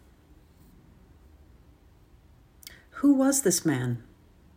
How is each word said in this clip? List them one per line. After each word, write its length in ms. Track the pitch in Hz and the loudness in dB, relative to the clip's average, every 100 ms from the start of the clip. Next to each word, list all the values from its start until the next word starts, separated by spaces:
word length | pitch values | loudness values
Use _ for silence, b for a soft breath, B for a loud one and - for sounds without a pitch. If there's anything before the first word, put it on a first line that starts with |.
| - - _ - - - - - - - - - - - - - - - - - - - - - - - - B B - | -20 -20 _ -20 -20 -20 -20 -20 -20 -20 -20 -20 -20 -20 -20 -20 -20 -20 -20 -20 -20 -20 -20 -20 -20 -20 -20 B B -2
Who 180 | 285 | 2
was 260 | 262 269 269 | 2 2 2
this 240 | 185 175 | 0 0
man? 380 | 160 131 127 120 - - - - - | -2 -2 -4 -6 -10 -20 -20 -20 -20